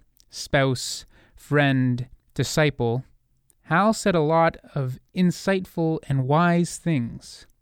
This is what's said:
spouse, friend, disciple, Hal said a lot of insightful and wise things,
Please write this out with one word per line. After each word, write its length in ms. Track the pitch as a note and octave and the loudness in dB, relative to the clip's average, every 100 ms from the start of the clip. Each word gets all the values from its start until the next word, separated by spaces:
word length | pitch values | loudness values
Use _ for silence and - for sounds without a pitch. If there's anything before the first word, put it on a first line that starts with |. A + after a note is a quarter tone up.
| _ _ _ | _ _ _
spouse, 760 | - - D3 C3+ B2+ - - - _ _ - | -16 -2 0 2 0 -6 -10 -14 _ _ -20
friend, 720 | - D3 C#3+ C3+ B2+ B2 B2 - _ | -2 2 2 2 0 -2 -6 -16 _
disciple, 680 | - C3+ - D3+ - A#2+ A#2+ - _ _ _ _ _ - | -6 -2 0 0 0 -2 -2 -6 _ _ _ _ _ -4
Hal 280 | D#3+ G#3 | 0 2
said 200 | G#3+ G#3 | 0 0
a 60 | F3 | 2
lot 380 | D3+ D#3+ E3 - - - | 2 2 2 0 -8 -6
of 240 | C3 C3 _ - | -6 -6 _ 0
insightful 840 | F3+ E3 - F#3+ F#3 - D#3+ D#3+ - | 0 0 -2 -2 -4 -4 -2 -2 -2
and 200 | C3+ B2+ | -2 2
wise 500 | D3+ F3 E3+ F3 - | 2 4 2 0 -4
things, 720 | F3 D3+ A#2 - - - - _ | -2 -2 -2 -8 -16 -20 -20 _